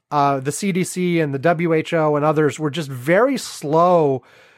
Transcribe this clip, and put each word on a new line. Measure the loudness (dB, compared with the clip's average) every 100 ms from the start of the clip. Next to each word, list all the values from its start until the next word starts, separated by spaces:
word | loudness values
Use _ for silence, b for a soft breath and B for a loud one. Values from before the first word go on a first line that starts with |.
| -6
uh, | 0 0 0
the | -4
C | -4 -2
D | -2 -4
C | -2 -2 0
and | -2
the | 0
W | 0 0 0
H | 0 0
O | 0 0 2
and |
others, | 0 2 0 0
were | -4
just | -4 -8
very | -6 0 2 2 0
slow | -6 -10 -2 2 4 4 2 0 b b b